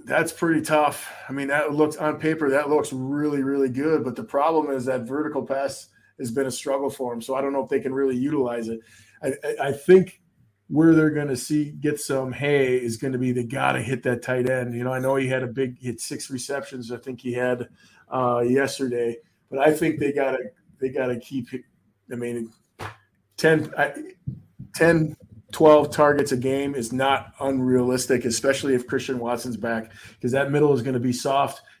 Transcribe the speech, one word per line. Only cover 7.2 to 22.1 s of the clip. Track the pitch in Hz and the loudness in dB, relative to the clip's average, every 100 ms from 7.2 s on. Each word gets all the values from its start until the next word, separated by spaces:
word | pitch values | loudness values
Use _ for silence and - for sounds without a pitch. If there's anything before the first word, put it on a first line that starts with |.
So | 113 | -6
I | 131 | -4
don't | 139 | -2
know | 139 | -2
if | 117 | -2
they | 139 | -2
can | 131 | -2
really | 131 139 123 | -2 0 0
utilize | 139 151 123 120 113 | -2 0 -2 -4 -6
it. | 113 - - - _ | -10 -12 -20 -20 _
I, | 135 135 | -6 -4
I, | 147 147 139 | -6 -4 -4
I | |
think | 131 - 190 180 - _ _ _ _ _ | -4 8 8 8 -6 _ _ _ _ _
where | 143 165 | 4 6
they're | 165 156 | 8 6
gonna | 143 147 131 | 2 -2 -4
see, | - 151 147 147 | -2 -2 -2 -4
get | 147 147 | -4 -4
some | - 135 131 | -2 -2 -2
hay | 123 143 143 131 127 | -4 0 2 4 2
is | 120 110 | 0 -4
gonna | 135 127 | -4 -2
be | 127 | -2
they | 123 | -2
gotta | 117 131 135 131 | -4 -2 0 0
hit | 117 131 | -2 -2
that | 127 120 | -2 -2
tight | - 127 127 | -2 0 0
end. | 127 123 | 0 -2
You | 117 | -4
know, | 123 | -4
I | 127 | -2
know | 131 135 | 0 0
he | 131 | 0
had | 131 | -2
a | 127 | -2
big, | 113 131 127 | -2 -4 -4
he | 127 | -10
had | 110 | -8
six | - 147 - | -8 -10 -8
receptions, | 131 - 139 135 127 117 | -10 -6 -6 -6 -12 -10
I | 120 | -10
think | 135 123 | -10 -10
he | 123 | -6
had, | 120 123 123 120 _ _ _ _ | -2 0 -2 -4 _ _ _ _
uh, | 131 123 120 120 | -2 0 2 2
yesterday. | 131 135 - 135 120 117 117 _ _ _ | 2 2 -2 -4 -2 -2 -4 _ _ _
But | 135 | 2
I | 147 | 4
think | 156 160 156 | 4 0 0
they | 143 | -2
gotta, | 143 135 131 113 - _ _ | 0 0 -2 -6 -14 _ _
they | 131 | -4
gotta | 139 127 120 | -2 -2 -4
keep, | - 135 117 127 - _ _ _ _ | -6 -8 -8 -12 -14 _ _ _ _